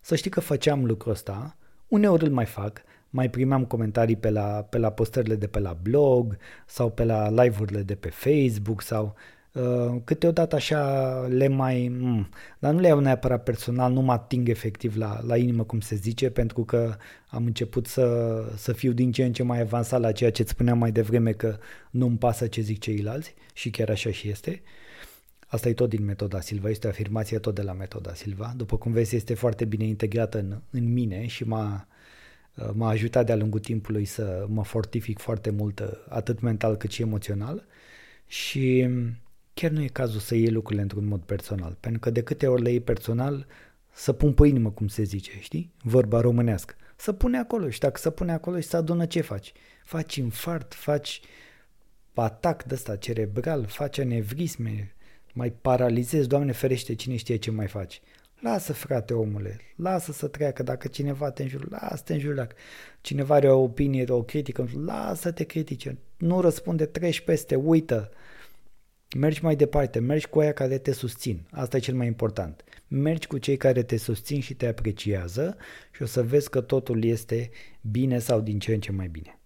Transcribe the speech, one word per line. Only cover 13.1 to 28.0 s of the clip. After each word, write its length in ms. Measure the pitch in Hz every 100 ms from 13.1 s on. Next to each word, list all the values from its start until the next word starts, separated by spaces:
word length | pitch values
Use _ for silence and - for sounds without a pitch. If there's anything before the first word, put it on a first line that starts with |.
| 127 - 123
personal, 500 | - 117 - 120 127
nu 80 | 127
mă 120 | 131
ating 360 | 120 - 127 120
efectiv 480 | 113 113 104 120 107
la, 240 | 110 107
la 140 | 117 117
inimă, 280 | 123 117
cum 160 | 110 113
se 140 | -
zice, 360 | 107 98 117 131
pentru 340 | - 113 -
că 320 | 113 120 117 107 - - _
am 160 | 117
început 420 | 117 110 117 - 113
să, 500 | - 123 120 117 113 110 107
să 160 | -
fiu 200 | 117 131
din 200 | 120 123
ce 120 | 113
în 80 | 127
ce 100 | 117
mai 180 | 123 120
avansat 400 | 113 120 117 127
la 120 | 113
ceea 180 | 107 120
ce 120 | -
îți 80 | 110
spuneam 280 | - 120 120
mai 140 | 117
devreme, 400 | 110 107 117 113
că 260 | 107 113 104 - - -
nu-mi 280 | 123 127 117
pasă 280 | 120 113 117
ce 140 | 110
zic 180 | 107 104
ceilalți 560 | 110 107 104 127 160 - -
și 180 | - -
chiar 200 | 107 113
așa 200 | 107 117
și 180 | 98 104
este. 340 | 101 - 190 - - - - - - _ _ -
Asta 220 | 117 120
e 40 |
tot 160 | 117 123
din 160 | 107
metoda 360 | 104 98 101 95
Silva, 280 | - 104 98
este 180 | 107 110
o 40 |
afirmație 480 | 98 101 110 104 110
tot 160 | 104
de 80 | 101
la 100 | 98
metoda 420 | 92 95 -